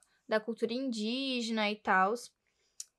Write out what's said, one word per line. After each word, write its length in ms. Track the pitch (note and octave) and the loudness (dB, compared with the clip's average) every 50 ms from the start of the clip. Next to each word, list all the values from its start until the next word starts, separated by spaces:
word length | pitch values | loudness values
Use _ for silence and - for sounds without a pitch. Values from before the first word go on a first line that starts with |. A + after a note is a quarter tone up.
| _ _ _ _ _ - | _ _ _ _ _ 0
da 120 | A3 G#3+ | 0 0
cultura 320 | G#3+ - A3+ - A#3 A3 A#3 | 0 -2 -4 -2 -2 -2 -2
indígena 1000 | B3+ C4+ C4+ A3+ A3 G#3 A3 A#3+ C4 C4+ C4+ B3+ B3 A#3 A3+ A3+ A3 G#3+ G#3 | -2 -2 -2 -2 -2 -2 -2 -2 -2 -2 -2 -2 -2 -2 -2 0 0 0 0
e 40 | G#3+ G#3 | -2 -2
tals, 540 | - A3+ G3 F#3 F#3 G3 A3+ A#3+ - - _ _ _ _ _ _ _ _ _ - - - _ | 0 2 4 4 4 4 2 -2 -6 -10 _ _ _ _ _ _ _ _ _ -20 -20 -20 _